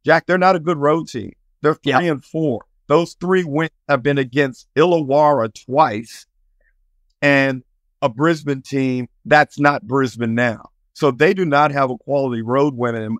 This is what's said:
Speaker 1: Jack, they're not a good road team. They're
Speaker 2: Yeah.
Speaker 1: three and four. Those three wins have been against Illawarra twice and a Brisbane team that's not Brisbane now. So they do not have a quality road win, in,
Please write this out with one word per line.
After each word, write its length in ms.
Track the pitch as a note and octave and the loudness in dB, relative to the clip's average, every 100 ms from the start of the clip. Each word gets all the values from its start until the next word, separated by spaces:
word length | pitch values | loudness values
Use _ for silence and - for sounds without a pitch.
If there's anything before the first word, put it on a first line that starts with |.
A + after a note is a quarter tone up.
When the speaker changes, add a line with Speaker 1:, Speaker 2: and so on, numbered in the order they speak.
Speaker 1:
Jack, 220 | - E3 - | 0 0 2
they're 120 | F3+ | 2
not 160 | F#3 | 2
a 60 | F#3 | 2
good 180 | D#3 D#3+ | -2 0
road 300 | C#3+ D#3+ - | 0 0 -4
team. 240 | B2 G2+ - _ _ | -10 -12 -16 _ _
They're 160 | D3 D#3 | -2 -2
Speaker 2:
Yeah. 160 | - C3+ | 0 0
Speaker 1:
three 100 | F3 | 0
and 160 | C#3 | -4
four. 420 | - D#3+ D#3 A2 - _ - | -6 -4 -4 -4 -8 _ 0
Those 280 | D3+ E3 | 0 0
three 280 | - F3+ F#3 | -6 -2 0
wins 300 | E3+ C#3+ D#3+ - - | 0 -4 -6 -8 -2
have 160 | C#3 | -2
been 140 | C#3+ C#3+ | 0 -2
against 500 | C3 C3 C#3 A#2+ _ C3 | 0 0 -2 -4 _ 2
Illawarra 760 | E3+ E3+ C3+ C#3+ D3+ C#3 A2+ | 2 2 2 2 4 2 -2
twice 720 | - - C3+ D3 G#2+ A#2 - - _ _ _ _ _ _ _ _ _ | -6 -4 2 2 2 -10 -18 -20 _ _ _ _ _ _ _ _ _
and 440 | D3 C#3 C3+ C3 - _ _ _ | 0 2 2 -4 -10 _ _ _
a 60 | C#3 | -6
Brisbane 540 | A#2 D#3 D#3+ C#3+ C3+ | 0 0 0 -4 -8
team 460 | - C#3 C3 B2+ B2 _ | -6 -4 -2 -4 -8 _
that's 340 | - D3+ C#3+ - | 2 2 2 0
not 280 | C#3+ C#3+ G#2+ | 0 0 -4
Brisbane 480 | C3+ C3 A2+ A#2 | -2 -2 -4 -4
now. 360 | A#2 A#2+ G#2 - _ _ | -2 -2 -4 -14 _ _
So 180 | - D3 | -2 -2
they 240 | B2 D#3+ | 2 2
do 100 | F#3+ | 2
not 280 | E3+ C#3+ D3+ | 0 2 2
have 180 | C#3 C3+ | 0 -2
a 80 | A#2 | -4
quality 440 | - C#3 C3+ A#2 | -4 -2 -2 -4
road 340 | A2+ C3 D3 B2 | -2 0 0 0
win, 180 | A#2+ | -4
in, 220 | A2+ A2 | -4 -6